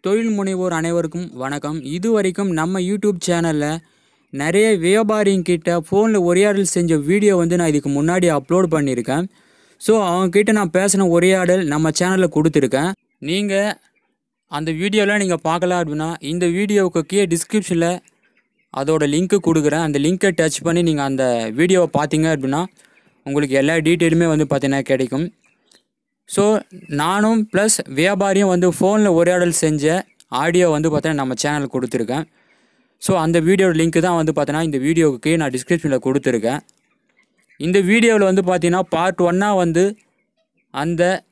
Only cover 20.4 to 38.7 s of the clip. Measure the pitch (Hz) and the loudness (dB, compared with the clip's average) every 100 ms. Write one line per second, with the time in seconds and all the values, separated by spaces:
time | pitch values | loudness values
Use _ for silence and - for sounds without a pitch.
20.4 | 160 - 165 170 170 151 139 135 127 117 | -2 -2 -2 0 0 0 -2 -2 0 0
21.4 | 113 113 175 185 170 143 147 156 160 151 | -4 -2 2 2 2 0 -2 0 0 0
22.4 | 131 139 185 _ _ _ _ _ - 143 | -2 -4 -6 _ _ _ _ _ -6 -4
23.4 | 147 135 143 165 156 170 170 165 170 156 | 0 0 2 2 0 2 2 2 2 0
24.4 | 147 139 135 139 131 135 131 135 170 _ | 0 0 0 -2 0 -2 0 -4 -6 _
25.4 | _ _ _ _ _ _ _ _ _ - | _ _ _ _ _ _ _ _ _ 0
26.4 | 202 214 - 185 - 147 156 196 214 226 | 0 0 -4 -20 -8 -4 -2 0 0 0
27.4 | 214 180 214 - - 135 175 196 196 196 | 0 0 0 -2 -4 0 0 2 0 2
28.4 | 196 180 180 170 185 214 208 165 170 180 | 2 2 2 2 2 2 4 4 2 2
29.4 | 175 160 160 151 147 180 - _ - 123 | 0 0 0 0 0 -2 -6 _ -8 -4
30.4 | 160 175 175 151 160 151 160 147 131 123 | 0 2 2 2 0 -2 -2 -4 -4 -4
31.4 | 143 147 139 131 120 123 110 135 160 _ | -4 -4 -4 -6 -4 -4 -4 -6 -8 _
32.4 | _ _ _ _ _ _ - 185 165 165 | _ _ _ _ _ _ -2 0 2 2
33.4 | 160 196 190 160 165 165 180 170 160 151 | 2 2 2 2 0 2 0 0 0 -2
34.4 | 143 151 165 139 135 165 156 127 151 165 | -2 -2 -2 -2 0 2 2 0 -2 0
35.4 | 147 123 - 170 151 131 131 139 139 120 | -2 -4 -2 -2 0 -2 0 -2 0 -2
36.4 | 113 143 _ _ _ _ _ _ _ _ | -2 -4 _ _ _ _ _ _ _ _
37.4 | _ _ 156 190 185 220 226 220 196 190 | _ _ 0 2 4 4 4 4 4 2
38.4 | 180 180 170 | 0 0 0